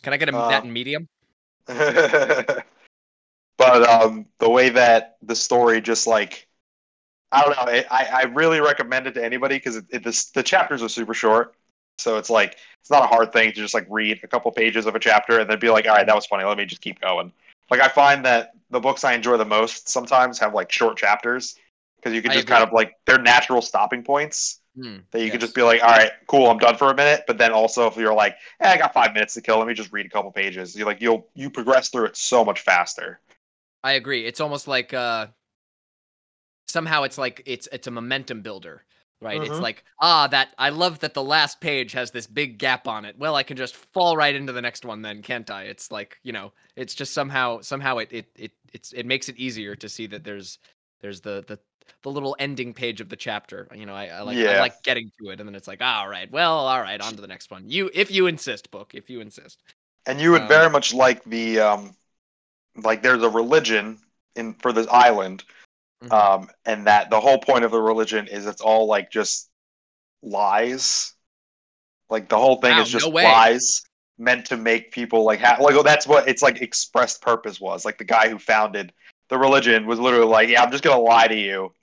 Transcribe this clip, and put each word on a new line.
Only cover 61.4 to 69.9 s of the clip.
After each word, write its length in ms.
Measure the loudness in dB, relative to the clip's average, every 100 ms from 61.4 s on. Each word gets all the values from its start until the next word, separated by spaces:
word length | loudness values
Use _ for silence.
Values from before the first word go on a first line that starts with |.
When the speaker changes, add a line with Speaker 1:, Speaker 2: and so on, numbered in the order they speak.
| -2 2
Speaker 2:
um, 360 | 2 0 -6 _ _ _ _ _ _ _ _ -6
like, 260 | -4 0
there's 200 | 2 2
a 60 | 2
religion 720 | 0 2 0 2 -4 -4 -16 _ _ _ -14
in, 180 | -14
for 180 | -6 -4
this 140 | -2 2
island 560 | 6 6 4 -4 -10 -20 _ _ _ _ _
Speaker 1:
Mm-hmm. 100 | -2
Speaker 2:
Um, 360 | 2 2 2 -4 _
and 220 | -8 -2 2
that 240 | 2 2
the 100 | 2
whole 180 | 4 2
point 260 | 2 0
of 60 | 2
the 100 | 0
religion 460 | 0 0 -2 -4 -6
is 200 | -10 -10
it's 160 | -4
all, 240 | 0 2 2
like, 240 | -2 -2
just 400 | -6 -4 -6 -10 _ _ _ _